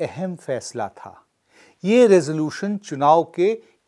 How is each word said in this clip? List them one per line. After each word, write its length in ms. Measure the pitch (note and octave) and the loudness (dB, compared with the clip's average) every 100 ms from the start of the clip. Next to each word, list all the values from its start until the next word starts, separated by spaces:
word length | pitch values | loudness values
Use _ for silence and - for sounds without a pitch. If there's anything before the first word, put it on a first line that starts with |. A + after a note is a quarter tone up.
अहम 360 | D3+ - F#3 F3 | -8 -8 -10 -8
फैसला 520 | - B2 - A#2 G2 | -8 -8 -8 -10 -10
था। 360 | - G2+ - _ _ _ _ _ _ | -12 -20 -20 _ _ _ _ _ _
ये 220 | F3+ A#3+ A#3 | 0 4 6
रेजोल्यूशन 680 | F#3 D3 D#3 D#3 - G3+ G3+ | 6 2 -4 -6 -6 -8 -8
चुनाव 560 | - C#3 C#3+ E3 E3 - | -8 0 2 2 2 -2
के 260 | F#3+ A3+ _ _ | -2 -2 _ _